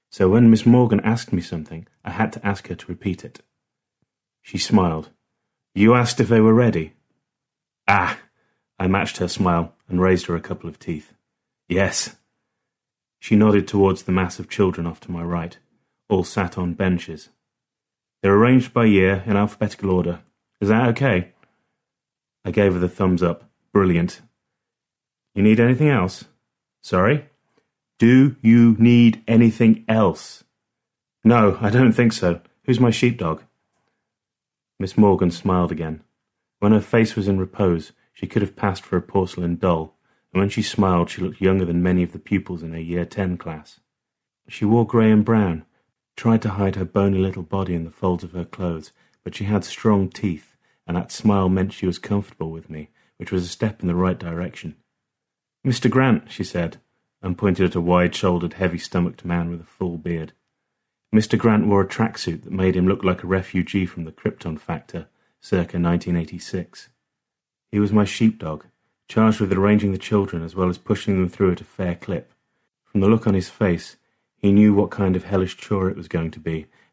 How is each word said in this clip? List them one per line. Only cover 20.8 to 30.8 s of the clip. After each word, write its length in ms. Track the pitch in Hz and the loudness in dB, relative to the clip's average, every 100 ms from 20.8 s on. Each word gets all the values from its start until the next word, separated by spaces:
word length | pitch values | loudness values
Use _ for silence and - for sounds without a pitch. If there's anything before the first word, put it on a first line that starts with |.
| 123 | 0
okay?" 440 | 113 139 92 87 _ _ _ _ _ _ _ _ _ _ _ 95 | 0 0 0 -4 _ _ _ _ _ _ _ _ _ _ _ -6
I 60 | |
gave 220 | 87 101 | 2 2
her 60 | 90 | 2
the 160 | 87 - | -2 -2
thumbs 240 | 95 90 | 0 2
up. 280 | 87 82 _ _ _ | 0 -4 _ _ _
"Brilliant." 480 | 104 95 85 90 - _ _ _ _ _ _ _ _ _ _ _ | 0 2 2 -2 -6 _ _ _ _ _ _ _ _ _ _ _
"You 100 | - | 0
need 160 | 104 110 | 4 4
anything 300 | 117 127 151 | 4 2 2
else?" 360 | 127 90 - - _ _ _ _ _ | 2 0 -6 -18 _ _ _ _ _
"Sorry?" 440 | - 90 98 147 - _ _ _ _ _ _ - | -4 0 2 0 -4 _ _ _ _ _ _ 2
"Do 380 | 117 127 139 - | 6 6 6 2
you 340 | 113 117 117 110 | 4 6 6 6
need 460 | 117 120 117 110 - | 6 6 6 4 2
anything 600 | 113 117 110 113 110 - | 4 4 4 4 2 2
else?" 560 | 110 101 - - - _ _ _ _ | 2 2 0 -10 -20 _ _ _ _